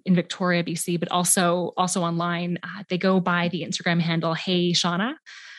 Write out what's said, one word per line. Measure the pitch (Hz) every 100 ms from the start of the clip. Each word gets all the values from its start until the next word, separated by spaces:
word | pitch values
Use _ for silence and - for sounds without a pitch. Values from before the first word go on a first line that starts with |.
| -
in |
Victoria, | 175 170 - 180 175
B | 170 165
C, | - 170
but | 165
also, | 180 175 - 175 175 170 -
also | 180 190
online. | 170 170 170 170 175 170
Uh, | 180 190 208
they | 180
go | 190 190
by | 180 175 175
the | 170
Instagram | 151 - 180 170
handle, | 165 165 160 160
Hey | - 180 175
Shauna. | 165 180 175 226 311 - - -